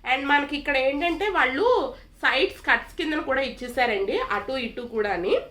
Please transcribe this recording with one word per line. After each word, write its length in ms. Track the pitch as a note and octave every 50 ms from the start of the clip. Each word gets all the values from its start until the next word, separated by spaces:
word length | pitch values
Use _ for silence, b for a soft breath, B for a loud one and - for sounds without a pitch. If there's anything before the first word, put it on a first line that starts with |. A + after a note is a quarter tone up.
| - B3
And 100 | C4 C#4 C#4 C#4+
మనకి 220 | C#4+ C#4+ C#4+ C#4+ D4+ C#4+
ఇక్కడ 160 | - D4 C#4 C4 C4 C4+
ఏంటంటే 400 | C#4+ C#4+ E4+ F4 E4 D#4+ G4 G#4+ F#4 D#4+
వాళ్ళు 280 | C4 B3+ C4 C#4+ G#4 B4 B4 G#4 C#4+ B3 B B B B - - -
సైడ్ 300 | C4 A#3 C4+ F4 F#4 - -
స్కర్ట్స్ 360 | - D4+ B3 A3+ - - - -
కిందన 200 | E4 D4+ D4+ D#4 - -
కూడా 120 | C4 C4 C4+ B3
ఇచ్చేసారండి, 640 | - - B3 A#3+ A#3+ C4+ B3 A3+ G#3+ G3 G3 G3 C#4 A4+ B4+ - G#3 G3+
అటు 180 | - - C4+ C4 A#3+ A#3
ఇటు 140 | - B3 A#3+ A#3+ A3+
కూడాని. 400 | A3 G#3 G#3 F#3+ E3+ F3 G#3 A4+ - - -